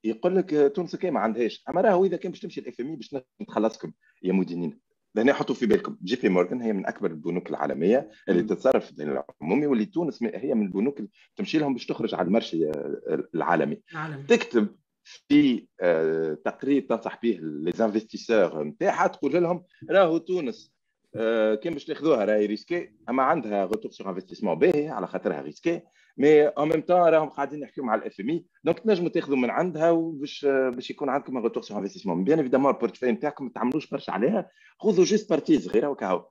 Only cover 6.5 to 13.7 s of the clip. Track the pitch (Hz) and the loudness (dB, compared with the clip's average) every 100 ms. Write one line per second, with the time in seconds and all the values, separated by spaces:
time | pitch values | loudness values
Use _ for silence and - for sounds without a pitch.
6.5 | 123 113 101 - - 95 80 82 87 87 | -2 -2 -2 -4 -6 -6 -6 -4 -6 -6
7.5 | 71 71 69 85 127 - - - 87 107 | -6 -4 0 2 2 -2 -14 0 0 2
8.5 | 95 127 120 - 71 73 67 - - - | 0 2 2 -2 -10 -4 -4 -6 -10 -2
9.5 | 131 147 123 104 160 165 - 117 - 131 | 0 2 0 0 -2 -4 -4 -6 -4 -4
10.5 | 117 101 95 123 143 104 _ _ - 101 | -2 -2 0 -2 -4 -14 _ _ -10 -2
11.5 | 156 147 120 - - 113 - 87 110 - | -2 0 -4 -6 -6 -4 -2 2 0 0
12.5 | 82 78 71 71 - - 76 - 82 73 | -2 -2 -2 -6 -8 -4 -4 -4 -4 0
13.5 | 85 73 | 2 0